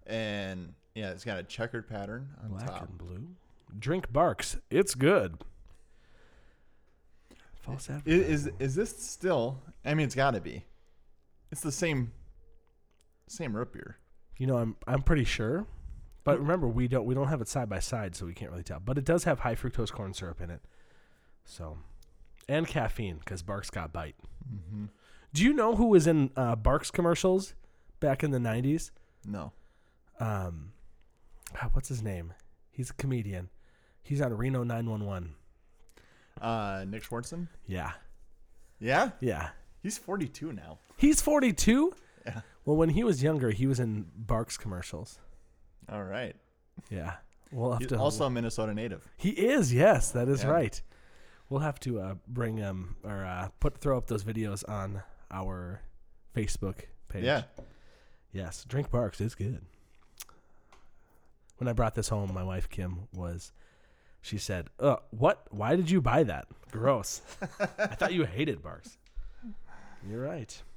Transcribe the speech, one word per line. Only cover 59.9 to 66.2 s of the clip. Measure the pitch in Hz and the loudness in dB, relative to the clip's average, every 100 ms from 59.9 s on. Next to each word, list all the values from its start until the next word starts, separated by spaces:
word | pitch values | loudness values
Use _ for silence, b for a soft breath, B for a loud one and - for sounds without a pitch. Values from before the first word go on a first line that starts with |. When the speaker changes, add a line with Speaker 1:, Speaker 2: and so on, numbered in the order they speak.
| - - - - b b b b b b b b b b b b - | -20 -20 -20 -20 b b b b b b b b b b b b -6
Speaker 2:
When | 120 | -2
I | |
brought | 113 113 | 2 2
this | 110 104 | 2 -2
home, | 107 101 | -2 -2
my | 92 | -2
wife, | 92 92 - | -2 -2 -2
Kim, | - 90 90 95 | -2 -4 -6 -8
was, | 92 90 87 - - b b b b b b | -8 -6 -8 -12 -20 b b b b b b
she | - 104 | -8 -6
said, | - 92 82 - | -4 -6 -6 0
"Uh, | 143 127 - | 2 2 -2
what? | 110 147 - - | 2 4 4 -2
Why | 104 107 | -4 2
did | 170 165 | 4 6
you | 185 | 4
buy | 117 127 | 6 6